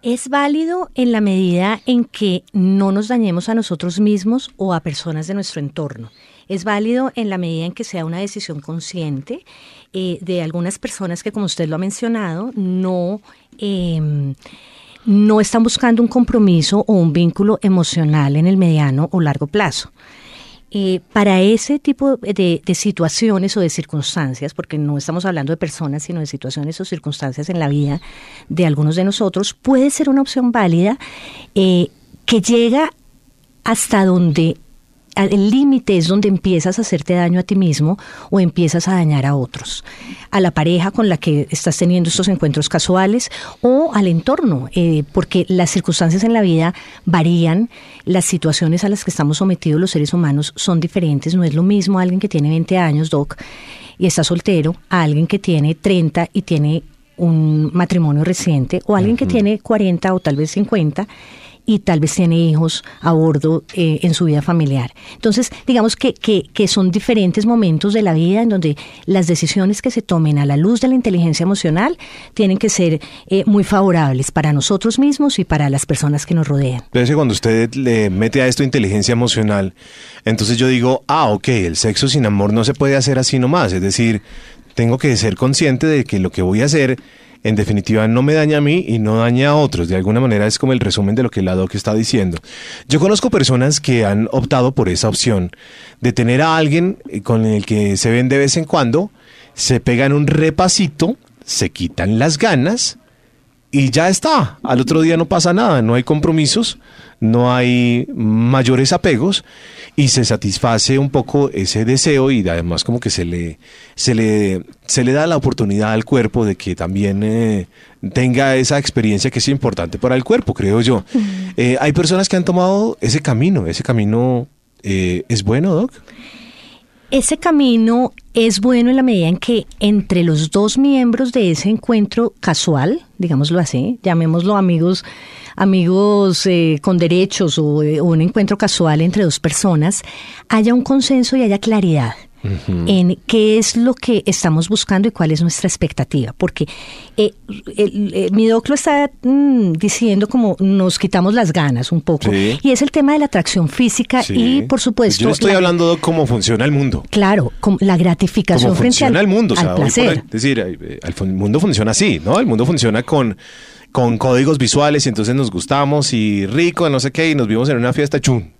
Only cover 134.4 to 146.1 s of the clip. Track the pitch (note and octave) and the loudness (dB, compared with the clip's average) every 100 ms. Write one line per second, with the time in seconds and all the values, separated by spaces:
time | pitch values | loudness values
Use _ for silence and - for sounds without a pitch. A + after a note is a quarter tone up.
134.4 | F3 G#3 F#3+ E3+ E3+ F#3 - - - - | 0 0 2 2 0 -2 -6 -20 -20 -20
135.4 | - - F#3+ F#3+ E3+ F#3 G3+ G3+ G3 E3+ | -20 -2 0 2 2 2 2 2 2 0
136.4 | G3 F3+ E3 D3+ - F3+ E3+ F3 G3 - | 0 2 2 0 0 0 2 2 0 0
137.4 | F3 C#3+ D3+ D3 D3+ D3+ E3+ E3 E3+ - | -2 0 0 0 0 0 2 2 2 0
138.4 | G3+ G3+ G#3 - E3 D3+ E3 F#3+ F#3 - | 0 0 -2 0 2 2 2 2 0 0
139.4 | D#3+ D3 G3 E3 D#3 G3+ - - - - | -4 -2 0 2 0 -2 -8 -20 -20 -20
140.4 | - A3 G#3+ B3 C4 C4+ B3+ C4+ A#3+ C4+ | -2 0 2 2 2 0 2 2 2 0
141.4 | A#3 G3 G#3+ G#3+ F#3+ D#3 A#2 - - - | 2 0 2 2 2 0 -2 -6 -18 -10
142.4 | G2+ G2 - F3+ E3+ F#3+ F3+ F#3 - A3+ | -6 -6 -4 -4 0 2 2 0 0 2
143.4 | G#3+ G#3+ G#3+ A#3 A#3+ B3 - A3 - D3 | 4 2 0 0 0 0 0 0 0 -2
144.4 | F3 D#3 E3 G#3+ - F#3+ G#3 - D#3+ D#3 | 0 0 0 -2 0 0 0 0 -2 2
145.4 | E3+ - F#3 - E3 - C3+ | 0 0 -4 -2 -6 -4 -4